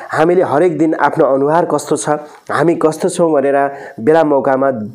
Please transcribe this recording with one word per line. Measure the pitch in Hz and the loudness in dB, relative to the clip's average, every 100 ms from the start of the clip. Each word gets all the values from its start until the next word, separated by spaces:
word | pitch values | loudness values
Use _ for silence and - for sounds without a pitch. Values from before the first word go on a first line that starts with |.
| - | -6
हामीले | 147 165 190 | 0 2 2
हरेक | 143 135 180 151 | 2 2 0 0
दिन | 160 | 0
आफ्नो | 160 143 151 | 0 0 2
अनुहार | 139 135 143 165 | 2 2 2 0
कस्तो | 170 147 - 147 | 0 -2 -2 -4
छ, | - 151 - - - | -2 -4 -6 -18 -6
हामी | 123 160 | -2 0
कस्तो | 160 156 156 190 | 2 0 0 -4
छौँ | - 170 | 0 0
भनेर | 147 139 139 139 - - - | 2 2 0 0 -4 -16 -4
बेला | 113 165 | 2 2
मौकामा | 151 139 135 135 139 120 104 | 4 2 0 0 0 -2 -6